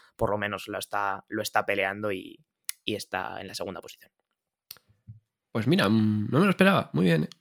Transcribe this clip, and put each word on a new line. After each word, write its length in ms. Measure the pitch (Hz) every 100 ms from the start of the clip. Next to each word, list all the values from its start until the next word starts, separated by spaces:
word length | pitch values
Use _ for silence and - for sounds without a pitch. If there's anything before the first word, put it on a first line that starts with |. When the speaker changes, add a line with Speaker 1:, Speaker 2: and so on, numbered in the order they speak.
| _ -
Speaker 1:
por 120 | 98
lo 80 | 104
menos 320 | 104 98 -
lo 100 | 101
está, 460 | - 104 101 98 -
lo 120 | 107
está 240 | 104 107
peleando 480 | 104 101 95 101 107
y, 320 | 92 - - _ _ - -
y 100 | -
está 460 | 101 - 92 - 95
en 60 | 95
la 80 |
segunda 260 | 95 95 85
posición. 320 | - - - _ _ _ _ _ - - _ _ - - _ _ _
Speaker 2:
Pues 160 | 117 113
mira, 220 | 180 101
mm, 400 | 110 107 107 107
no 80 | 127
me 60 |
lo 60 | 196
esperaba. 400 | - 190 165 -
Muy 140 | 147 175
bien, 160 | 160
eh. 60 | 170 -